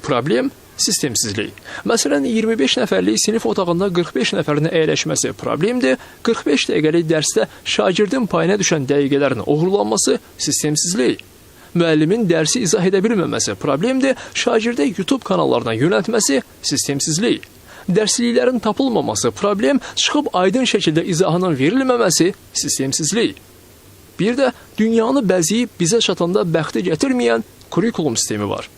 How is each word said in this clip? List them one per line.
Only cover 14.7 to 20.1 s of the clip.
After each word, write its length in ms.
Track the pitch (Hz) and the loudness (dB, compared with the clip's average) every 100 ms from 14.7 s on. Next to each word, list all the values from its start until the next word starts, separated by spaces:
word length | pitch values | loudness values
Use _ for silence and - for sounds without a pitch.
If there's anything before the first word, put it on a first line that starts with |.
| 240 285 | 0 -2
YouTube 360 | 185 190 269 - | -2 -2 -2 0
kanallarına 480 | 185 143 120 113 110 | 0 2 0 0 0
yönəltməsi 640 | 151 214 190 226 202 269 - - | 2 2 0 -2 0 -2 -4 -10
sistemsizlik. 880 | - 147 - 139 - 156 226 - - - - - - | -6 -4 -2 -4 -2 0 0 -2 -6 -20 -20 -12 -2
Dərsliklərin 720 | 185 214 - 240 240 247 254 | 0 0 0 2 2 2 0
tapılmaması 680 | 214 208 269 202 110 107 120 | -2 0 0 0 -2 -2 -2
problem, 500 | - 202 202 254 277 - - | 0 -2 2 2 0 -2 -4
çıxıb 340 | - | 0